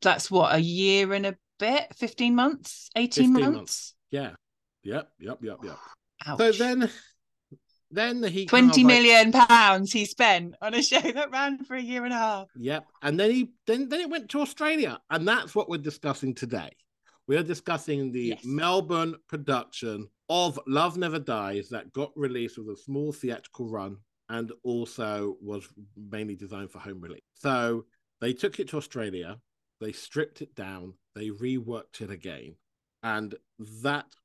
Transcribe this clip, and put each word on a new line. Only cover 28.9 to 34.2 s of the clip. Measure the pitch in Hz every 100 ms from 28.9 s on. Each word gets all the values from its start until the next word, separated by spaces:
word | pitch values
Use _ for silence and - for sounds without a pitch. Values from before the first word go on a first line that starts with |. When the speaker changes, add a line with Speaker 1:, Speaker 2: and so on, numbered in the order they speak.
| 123 107 92 85 110 _ _ _ _
Speaker 2:
they | 110
stripped | - - 147 151 -
it | 147
down, | - 95 95 92 92 _
they | 107 107
reworked | 101 127 131 117 113 - -
it | 101
again. | 95 92 73 64 80 _ _ _ _
And | 113 107 107 - _ - 107 110
that | 135 143 - _